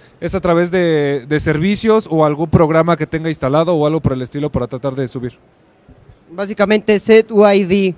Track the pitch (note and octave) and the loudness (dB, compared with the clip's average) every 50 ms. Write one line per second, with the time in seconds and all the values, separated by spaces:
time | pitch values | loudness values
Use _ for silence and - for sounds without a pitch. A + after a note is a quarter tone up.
0 | _ - _ - - F3 - F#3+ D#3+ F3+ E3+ E3 F3 F3 E3 F#3+ F3 E3+ D#3+ D3+ | _ -20 _ -10 -10 -6 -6 -4 0 0 0 2 0 0 0 0 0 2 0 0
1 | D3 C#3 C#3+ C#3+ A#2 C#3+ D3+ D3+ C#3 D#3 D#3 D3 D#3+ G3 G#3 - - A3+ G#3+ A3 | 0 0 -2 -4 -4 -4 -4 -2 -2 -2 -2 0 0 0 -2 0 0 2 2 0
2 | G#3+ - D#3 D#3+ D#3 D3+ D3 C#3+ E3 D#3 - F3+ E3+ D3 D#3+ D#3+ D#3+ E3+ E3+ D3 | 0 -2 0 0 2 2 0 -2 -4 2 2 2 4 4 2 2 2 2 0 -2
3 | D#3 - - D#3+ D#3+ E3 D#3 - - C3 C#3 D3+ E3 E3 F3+ D#3 D3 D3+ D#3 D#3+ | -2 -6 -6 -6 -4 -4 -6 -4 -2 -2 0 0 0 0 0 0 0 0 0 0
4 | C3 C#3 C3 B2+ B2+ A#2 - C#3+ C#3+ D3 - D3+ B2 - - B2 A2 C#3 C3 C3+ | -2 -2 -4 -4 -8 -8 -8 -8 -6 -4 -4 -4 -6 -6 -8 -8 -8 -6 -6 -6
5 | C3+ A#2+ - C3 A#2+ B2 A#2+ _ _ _ _ _ _ _ _ _ _ _ - _ | -6 -6 -8 -8 -10 -10 -12 _ _ _ _ _ _ _ _ _ _ _ -20 _
6 | - _ - _ _ - E3 F3+ G3+ G3 G#3+ - G#3 G3 G#3+ G#3+ - - G#3+ G3 | -20 _ -20 _ _ -18 -10 -10 -8 -6 -2 -2 0 2 2 0 2 2 0 0
7 | - - A3 A3 A3 A3 A3+ G3+ G#3 G#3 G3+ G3 G3+ E3+ F#3 G3+ G3 F#3 E3 | 4 4 4 4 4 4 4 4 4 6 6 4 2 2 0 0 0 0 -4